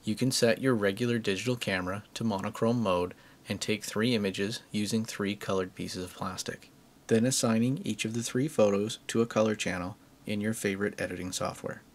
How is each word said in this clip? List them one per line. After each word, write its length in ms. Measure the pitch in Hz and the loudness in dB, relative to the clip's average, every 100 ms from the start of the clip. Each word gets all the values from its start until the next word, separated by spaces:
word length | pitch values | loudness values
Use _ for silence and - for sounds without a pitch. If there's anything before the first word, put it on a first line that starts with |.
You 100 | - | -4
can 160 | 104 127 | 0 0
set 300 | - 117 110 | 4 4 4
your 140 | 131 | 2
regular 440 | 120 101 98 120 120 | 4 2 2 0 0
digital 380 | 107 95 110 120 | 0 -2 -2 -2
camera 480 | - 95 90 98 - | 0 0 0 -6 -8
to 100 | - | -4
monochrome 580 | 113 98 101 - 113 123 | -2 -2 -4 0 2 4
mode 320 | 107 90 87 - - - - | 4 2 0 -6 -20 -20 -6
and 120 | 101 | -4
take 240 | - 107 | 0 -2
three 300 | - 104 117 | -2 0 2
images 460 | 117 98 95 98 120 - | 4 2 0 -2 -4 -6
using 340 | 104 101 113 | -2 0 0
three 300 | 107 - 101 | -2 -4 -2
colored 400 | 101 - 98 92 | -2 -2 -2 -2
pieces 300 | - 92 92 | -6 -8 -6
of 100 | 90 | -8
plastic, 560 | - 92 90 - - - - - - - | -8 -8 -6 -8 -10 -16 -20 -20 -20 2
then 180 | 113 123 | 4 4
assigning 540 | 135 120 113 120 139 | 2 2 2 2 0
each 200 | 202 110 | -4 -4
of 100 | 107 | -2
the 80 | 117 | -4
three 260 | 113 127 151 | -2 -2 0
photos 500 | - 104 101 107 - - | 4 4 4 0 -4 -2
to 120 | 117 | 0
a 60 | 113 | 2
color 280 | 113 110 | 4 2
channel 420 | 104 95 90 90 110 - - - | 2 -2 -2 -6 -8 -20 -14 -6
in 140 | 104 | -2
your 140 | 107 | -2
favorite 460 | 113 101 98 104 - | -2 -2 0 -2 -2
editing 320 | 92 90 92 | -6 -4 -6
software. 500 | 92 90 - - - - | -4 -4 -4 -10 -10 -14